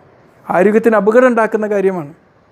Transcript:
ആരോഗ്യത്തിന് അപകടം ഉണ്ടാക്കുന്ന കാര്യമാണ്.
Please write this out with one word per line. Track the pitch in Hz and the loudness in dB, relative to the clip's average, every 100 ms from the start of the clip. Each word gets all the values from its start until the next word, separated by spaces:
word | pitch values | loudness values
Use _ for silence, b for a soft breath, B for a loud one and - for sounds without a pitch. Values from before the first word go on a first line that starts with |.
| _ _ _ _ - | _ _ _ _ -4
ആരോഗ്യത്തിന് | 170 190 214 233 214 | 0 2 2 2 2
അപകടം | 196 226 254 | 2 2 2
ഉണ്ടാക്കുന്ന | 226 214 220 214 | 2 -2 -4 -4
കാര്യമാണ്. | 208 190 185 147 - _ _ _ | -2 -2 -4 -10 -18 _ _ _